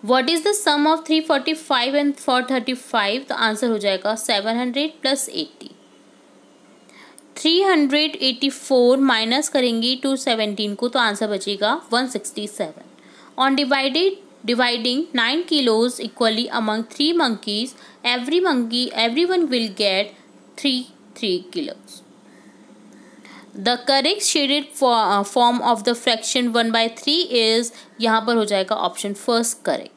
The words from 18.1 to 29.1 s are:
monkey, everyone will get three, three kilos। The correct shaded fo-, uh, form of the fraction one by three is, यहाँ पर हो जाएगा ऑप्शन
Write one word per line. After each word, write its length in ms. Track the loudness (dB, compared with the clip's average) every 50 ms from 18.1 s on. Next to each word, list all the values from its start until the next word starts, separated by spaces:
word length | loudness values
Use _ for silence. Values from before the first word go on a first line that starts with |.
| -2 -2 0 2 2 4 4
monkey, 480 | 2 2 2 0 0 -2 -2 -2 -2 -2
everyone 480 | 0 0 0 2 0 0 2 2 0
will 280 | 0 2 0 -2 -2 -2
get 340 | -4 0 0 0 2 0 -2 -4 -8 -20 -20 -20 -20 -20 -20 -20 -20 -4
three, 220 | -2 -2 -2 -2 -4 -10 -18 -20 -20 -20 -14 -6
three 220 | -4 -2 -2 -2 -4 -8 -8
kilos। 500 | -8 -8 -8 -10 -14 -18 -20 -20 -20 -20 -20 -20 -20 _ -20 -20 -20 -20 -20 -20 -20 -20 -20 -20 -20 -20 -20 -20 -20 -20 -20 -20 -20 -20 -20 -20 -20 -20 -18 -14 -4
The 180 | 0 0 0 0 0 2
correct 320 | 2 2 4 2 0 0
shaded 420 | -2 0 0 0 2 2 0 0 -2 -4 -4 0 2
fo-, 400 | 2 4 4 2 2 2 0 0
uh, 140 | 0 2 2
form 240 | 4 4 2 2
of 240 | 2 0 0 2 0 -2
the 100 | -2 0 0
fraction 500 | 0 0 0 -2 -2 -2 0 0 0 0
one 160 | 0 0 2
by 180 | 2 0 0 0 -4 -6
three 340 | -2 0 0 0 0 0 0
is, 400 | 2 2 4 2 0 0 -2 -8 -14 -20 -20 -10 -2
यहाँ 200 | 0 2 2 2
पर 140 | 2 2 0
हो 100 | 0 2
जाएगा 300 | 0 0 -2 0 -2 -2
ऑप्शन 380 | -2 -2 -4 -4 -4 -6 -6